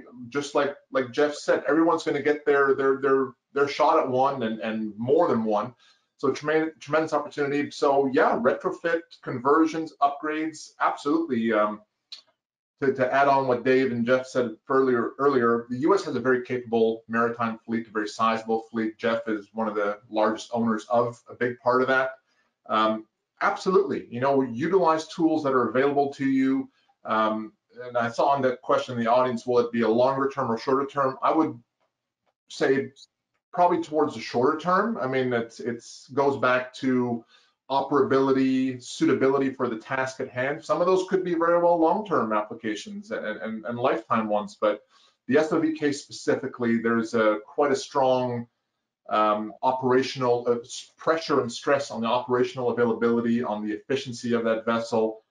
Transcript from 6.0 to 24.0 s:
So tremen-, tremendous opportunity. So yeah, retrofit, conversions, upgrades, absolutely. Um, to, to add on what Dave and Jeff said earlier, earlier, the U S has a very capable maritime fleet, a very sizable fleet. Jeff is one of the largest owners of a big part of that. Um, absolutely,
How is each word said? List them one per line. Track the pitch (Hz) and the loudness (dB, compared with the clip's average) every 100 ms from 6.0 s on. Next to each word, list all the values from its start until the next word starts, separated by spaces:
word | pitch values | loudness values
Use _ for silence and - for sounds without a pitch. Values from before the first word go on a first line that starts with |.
| _ _ | _ _
So | 135 | -4
tremen-, | 127 151 156 160 - | -2 0 0 0 -6
tremendous | 139 151 160 | -2 -2 0
opportunity. | 147 147 147 139 143 135 | -2 -4 -4 -2 -2 -4
So | - 147 139 139 | -2 2 2 2
yeah, | 139 - 127 | 2 2 2
retrofit, | 123 - 180 - 170 165 - - | 0 0 -4 -4 -2 -4 -4 -14
conversions, | - 127 131 156 160 160 160 - | -10 -2 2 4 4 0 -8 0
upgrades, | 143 143 151 156 160 156 - - | 0 0 -6 -6 -6 -8 -16 -4
absolutely. | 151 - 143 160 165 117 113 | -2 -2 -2 -2 0 -2 0
Um, | 107 107 104 _ _ _ - _ _ _ _ _ _ | 2 0 -4 _ _ _ -20 _ _ _ _ _ _
to, | 139 | -2
to | 127 123 | 0 2
add | 135 143 | 4 4
on | 135 131 | 4 2
what | 117 | 0
Dave | 123 131 131 | 2 4 2
and | 117 117 | 0 0
Jeff | 131 - | 0 0
said | 131 113 - - | -2 -2 -6 0
earlier, | 135 131 120 110 - | 2 4 2 0 0
earlier, | 143 131 117 117 117 | 2 4 4 2 -2
the | 123 | -2
U | 165 196 | 2 2
S | 160 | 0
has | 127 | -2
a | |
very | 123 123 | 0 0
capable | 123 123 117 117 113 113 - | -2 -6 -2 2 2 0 -4
maritime | 113 117 117 117 107 | 0 0 0 -4 -6
fleet, | - 113 - | -6 -6 -4
a | |
very | 110 104 | -6 -6
sizable | - 113 113 113 110 - | -2 0 0 -2 -4 -4
fleet. | 113 110 - | -4 -4 -2
Jeff | 113 113 113 | -2 -2 -4
is | 107 98 | -6 -6
one | 110 110 | -6 -4
of | 104 | -2
the | 101 104 - | -4 -4 -6
largest | 107 110 110 - | -2 0 -2 -6
owners | 120 113 107 - | -2 0 -2 0
of | 120 120 - - | 0 0 -6 -18
a | |
big | 110 120 123 | -6 -6 -2
part | 127 123 | 0 2
of | 131 | 2
that. | 131 131 - _ _ _ _ - | 0 0 -6 _ _ _ _ -4
Um, | 110 110 110 - _ _ _ | 0 0 -2 -8 _ _ _
absolutely, | 196 - 185 392 - - | -4 -2 2 2 2 -4